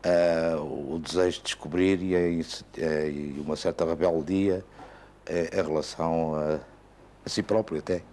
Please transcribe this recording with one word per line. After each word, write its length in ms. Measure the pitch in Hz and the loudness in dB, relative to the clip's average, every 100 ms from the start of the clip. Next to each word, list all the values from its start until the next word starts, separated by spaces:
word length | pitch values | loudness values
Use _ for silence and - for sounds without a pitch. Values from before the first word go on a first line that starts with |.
eh, 520 | 90 87 87 82 82 80 | 4 4 4 4 2 0
o 440 | 76 65 71 80 | -4 -6 -4 -6
desejo 380 | 78 85 90 82 | -2 2 2 2
de 60 | - | -6
descobrir 560 | - 82 87 95 95 | -8 -4 2 4 4
e 140 | 92 90 | 2 2
a 160 | 87 | 2
ins-, 340 | 85 80 - - - | 0 -2 -8 -12 -4
eh, 320 | 80 78 76 | 0 0 0
e 300 | 73 73 69 | -2 -6 -6
uma 120 | 76 76 | -4 -2
certa 300 | 90 - 82 | -2 0 0
rebeldia, 800 | 80 87 82 76 95 98 92 - - - - - - - | 2 2 2 2 2 2 0 -4 -20 -20 -20 -20 -18 -4
eh, 240 | 87 82 | -2 0
em 80 | 95 | 0
relação 760 | 78 78 76 - 82 82 80 78 | 0 -2 -4 -4 -2 0 0 -2
a, 240 | 76 78 - - - - - - - | 0 -2 -4 -20 -20 -20 -20 -16 -6
a 40 | |
si 120 | - | -4
próprio 380 | - 107 107 78 | 0 0 0 -6
até. 240 | - 90 - | -2 -4 -4